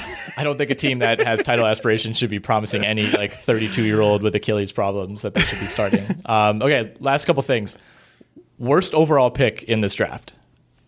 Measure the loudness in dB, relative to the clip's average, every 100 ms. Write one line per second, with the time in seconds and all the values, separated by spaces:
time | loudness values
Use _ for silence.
0 | -2 -12 -12 -4 -4 -2 -2 0 -2 0
1 | 0 2 0 0 0 2 2 2 2 0
2 | 0 -2 -2 -4 0 0 0 -2 -2 0
3 | 0 0 -2 -4 0 0 0 0 2 4
4 | 4 4 2 -2 -2 -2 -2 -2 -2 -2
5 | -6 -8 -4 -2 -2 -2 -6 -2 0 0
6 | -2 -6 0 2 4 2 2 0 -2 -4
7 | -2 0 0 0 0 -2 -2 -12 -20 -20
8 | _ _ _ -20 -20 -6 2 2 2 2
9 | 4 4 2 2 0 0 -2 0 0 0
10 | -4 -4 -16 -20 _ _ _ _